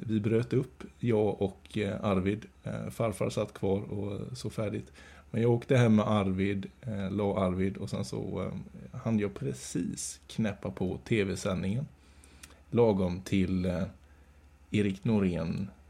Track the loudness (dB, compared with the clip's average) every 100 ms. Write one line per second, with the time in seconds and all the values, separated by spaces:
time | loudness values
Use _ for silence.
0 | -2 0 2 2 2 0 -2 -10 -18 -4
1 | 2 4 2 2 -2 -4 -8 -4 -2 0
2 | 2 2 2 0 -6 -14 -8 -6 -6 -2
3 | -2 0 -2 -2 -4 -2 0 0 -2 -6
4 | -6 -6 -8 -8 -8 -4 -4 -4 -10 -18
5 | -20 -20 -6 0 4 4 4 6 8 6
6 | 6 2 2 2 0 0 -6 -12 -8 -4
7 | -2 0 0 2 2 2 0 -2 -6 -4
8 | -4 -4 -4 -4 -4 -6 -12 -16 -14 -6
9 | 0 0 0 -4 -6 -6 -6 -4 -4 -6
10 | -8 -12 -10 -2 -2 -2 -8 -4 -4 -4
11 | 0 2 2 -2 -2 -2 -2 -2 -4 -12
12 | -20 -20 -20 -20 -20 -20 -2 4 4 4
13 | 2 -2 0 2 2 0 0 -2 -4 -8
14 | -20 -20 -20 -20 -20 -20 -2 0 0 0
15 | 2 2 2 0 -2 -4 -6 -10